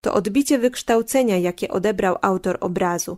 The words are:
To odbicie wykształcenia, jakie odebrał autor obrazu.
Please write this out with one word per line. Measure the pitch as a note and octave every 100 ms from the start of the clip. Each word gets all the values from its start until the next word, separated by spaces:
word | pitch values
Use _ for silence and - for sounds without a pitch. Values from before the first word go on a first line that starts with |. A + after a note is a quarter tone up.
To | -
odbicie | G#3 G3+ A3+ C#4+ C#4
wykształcenia, | B3 - - A3+ A3+ C4 A#3+ F#3
jakie | F3 F3 G3+
odebrał | G3 G#3 G3 F#3+ F3
autor | G3+ F#3 F#3+ F3+
obrazu. | F#3 F3+ F3+ F3 -